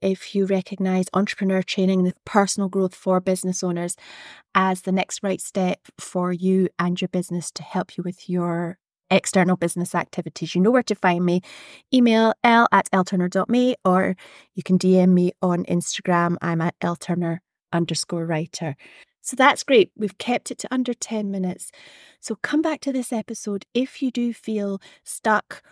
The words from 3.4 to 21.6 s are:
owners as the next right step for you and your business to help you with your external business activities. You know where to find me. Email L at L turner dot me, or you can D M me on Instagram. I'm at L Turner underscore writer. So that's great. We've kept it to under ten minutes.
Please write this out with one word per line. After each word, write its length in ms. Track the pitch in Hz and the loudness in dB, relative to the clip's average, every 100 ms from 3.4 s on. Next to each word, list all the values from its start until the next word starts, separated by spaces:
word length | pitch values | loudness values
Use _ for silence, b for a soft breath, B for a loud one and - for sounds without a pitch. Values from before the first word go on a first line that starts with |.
| 185 180 | -2 -4
owners 340 | 180 175 175 - B B B B B | -4 -4 -6 -8 B B B B B
as 280 | 190 190 185 | 0 0 0
the 100 | - | -2
next 300 | 185 - - | -2 -2 -4
right 180 | 202 185 | -4 -4
step 380 | - 196 180 - - - | -4 -2 -2 -2 -10 -18
for 340 | - 185 180 | -8 -4 -2
you 360 | 180 185 190 180 - | 0 2 2 0 -2
and 220 | 175 175 | -4 -2
your 80 | 185 | -2
business 440 | 180 175 175 - | -4 -4 -6 -8
to 100 | - | -12
help 340 | 156 185 180 - | -8 -6 -6 -8
you 60 | |
with 260 | 175 180 - | -8 -10 -6
your 500 | 180 175 170 170 180 _ _ - | -4 -2 -2 -6 -8 _ _ 0
external 480 | 185 - 190 180 180 | 0 2 2 2 2
business 380 | 170 175 175 | 0 -2 -4
activities. 600 | 175 160 - 160 - 165 | -4 -6 -8 -10 -8 -4
You 60 | 180 | 2
know 120 | 196 | 4
where 100 | 254 | 4
to 140 | - 302 | 0 0
find 280 | 185 175 | 0 2
me. 180 | 180 180 B B B B B | 2 0 B B B B B
Email 420 | 254 233 220 220 - | 4 6 6 4 4
L 260 | 240 233 - | 4 6 6
at 160 | 196 - | 4 2
L 120 | 190 | 0
turner 240 | 180 185 180 | 2 0 0
dot 200 | 190 - | 0 0
me, 280 | 240 247 247 | 2 2 0
or 320 | 190 185 190 185 B B B | 2 2 2 -4 B B B
you 80 | - | -10
can 140 | - 185 | 0 2
D 220 | 185 185 | 6 6
M 160 | 185 | 6
me 180 | 180 175 - | 4 2 0
on 240 | 185 175 | -2 -2
Instagram. 720 | - 175 - - - 175 175 175 | -2 -4 -4 -6 -2 0 0 -2
I'm 180 | 175 165 | -2 -2
at 140 | 165 - | -2 -2
L 160 | 175 170 | -6 -6
Turner 440 | - 175 170 170 _ _ - | -4 -4 -2 -6 _ _ -6
underscore 540 | 170 170 160 - 170 165 | -4 -2 -4 -6 -6 -2
writer. 500 | 160 165 - 160 156 B B B _ | -4 -4 -8 -10 -10 B B B _
So 160 | - 254 | -10 2
that's 260 | 262 - | 2 2
great. 280 | - 254 185 - | 2 4 4 -2
We've 220 | 208 - | -8 -6
kept 320 | - 240 - | -4 -4 -6
it 80 | - | -12
to 160 | - | -6
under 180 | 254 247 | -4 -4
ten 380 | 240 - 220 202 | -6 -6 -6 -4
minutes. 400 | 196 185 - | -4 -4 -6